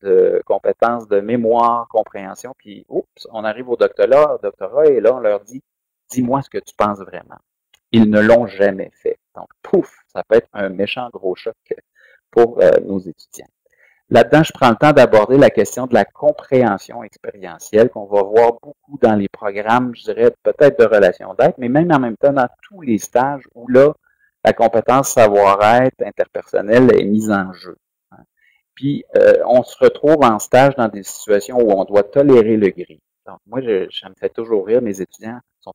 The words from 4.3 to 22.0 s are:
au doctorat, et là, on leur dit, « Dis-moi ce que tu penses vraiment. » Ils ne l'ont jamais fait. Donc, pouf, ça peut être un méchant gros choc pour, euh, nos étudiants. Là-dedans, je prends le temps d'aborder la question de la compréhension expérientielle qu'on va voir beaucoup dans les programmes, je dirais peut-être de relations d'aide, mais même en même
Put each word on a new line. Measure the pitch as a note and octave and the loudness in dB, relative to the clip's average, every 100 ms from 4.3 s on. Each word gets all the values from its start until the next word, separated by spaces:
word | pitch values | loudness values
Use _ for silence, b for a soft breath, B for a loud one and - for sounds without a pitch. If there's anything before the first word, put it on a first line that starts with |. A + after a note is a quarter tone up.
| B2+ | -2
au | |
doctorat, | G2+ - F#2+ A#2+ D#3 | -8 -10 -8 -2 0
et | C3+ | 2
là, | C3+ | 0
on | B2+ | 0
leur | A2 G2+ | -4 -4
dit, « | - C3 - _ _ _ _ | -8 -20 -20 _ _ _ _
Dis-moi | - A#2+ C#3 | -6 -4 -4
ce | - | -6
que | G#2 | -12
tu | - | -14
penses | - G#2 G2+ | -6 -6 -6
vraiment. » | F#2 F2+ - - _ _ _ _ _ | -12 -20 -20 -20 _ _ _ _ _
Ils | A2+ G#2+ | 2 4
ne | G#2+ | 4
l'ont | G#2+ A#2 A2+ | 4 2 2
jamais | F#2+ G2+ F#2+ - | -2 -2 -2 -10
fait. | _ - - _ | _ -10 -10 _
Donc, | - F2+ _ | -20 -20 _
pouf, | - F#3+ - _ _ | -4 -4 -4 _ _
ça | - - | -14 -2
peut | A2+ | 0
être | - | 0
un | G#2 G2 | -8 -10
méchant | F#2 G2+ - B2 | -6 -8 -8 -12
gros | G2 F#2+ | -10 -8
choc | F#2 - - _ - _ b b b _ | -8 -10 -16 _ -16 _ b b b _
pour, | - A#2 A#2 | 0 2 2
euh, | F#2 - - | 2 2 0
nos | G2 | -8
étudiants. | F#2 - _ - - _ _ _ _ _ _ | -10 -18 _ -20 -20 _ _ _ _ _ _
Là-dedans, | A#2+ A#2+ D3 | 2 4 2
je | D#3 | 0
prends | - B2+ | 0 0
le | A2 | 2
temps | D3+ | 2
d'aborder | C#3+ A#2 A2 G#2 C3+ | 4 4 4 4 4
la | B2 | 4
question | - G2+ - B2+ | 2 -2 -6 -2
de | |
la | A#2 | -2
compréhension | G2 _ A#2+ A#2+ - C3 A#2+ G2 - A#2 | -2 _ -4 -4 -2 0 0 -2 -8 -18
expérientielle | A2 _ A#2 G#2 F#2 E2 - G#2+ B2 | -20 _ -18 -16 -18 -18 -4 0 0
qu'on | - G2+ | -2 -6
va | G2+ | -4
voir | G2 A2 A#2 A#2+ | 0 2 2 0
beaucoup | D3 - _ C#3 | -12 -20 _ -2
dans | A#2 G#2+ | 0 0
les | G3 | -4
programmes, | - G#2+ G2 G#2+ B2 B2+ A#2 | -8 -10 -8 -2 -2 -2 -8
je | |
dirais | - G#2 A#2+ - | -10 -2 -2 0
peut-être | - - D3 - | -4 2 2 4
de | |
relations | A2 G#2+ F#2+ - G2 | 2 4 2 0 -8
d'aide, | F#2+ C#3 F3+ | -2 -2 -2
mais | A#2+ | -2
même | C#3 F3 | -2 0
en | |
même | D3 | 0